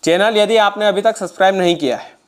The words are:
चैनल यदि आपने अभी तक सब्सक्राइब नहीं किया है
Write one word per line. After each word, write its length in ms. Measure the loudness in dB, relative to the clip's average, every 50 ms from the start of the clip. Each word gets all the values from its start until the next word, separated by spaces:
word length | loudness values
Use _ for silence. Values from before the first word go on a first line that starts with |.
| 0
चैनल 340 | 0 0 0 0 0 2 0
यदि 180 | 0 2 2 2
आपने 300 | 2 2 0 0 -2 -2
अभी 140 | -2 0 -2
तक 140 | -2 -2
सब्सक्राइब 400 | -2 -10 -12 -4 0 0 2 2
नहीं 200 | 2 0 0 0
किया 200 | 0 -2 -4 -4
है 140 | -6 -8 -18 -20 _ _